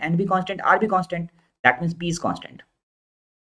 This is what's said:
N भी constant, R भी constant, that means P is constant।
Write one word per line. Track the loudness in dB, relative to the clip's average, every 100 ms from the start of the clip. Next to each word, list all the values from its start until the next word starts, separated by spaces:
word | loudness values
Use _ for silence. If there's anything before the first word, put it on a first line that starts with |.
N | 0 0
भी |
constant, | 2 0 0 -2
R | 2 4
भी | 4
constant, | 0 -2 -6 -8 _ _ _
that | 0 2
means | -2 -4
P | -4
is | -4 -4
constant। | -6 -10 -20 -20 _ _ _ _ _ _ _ _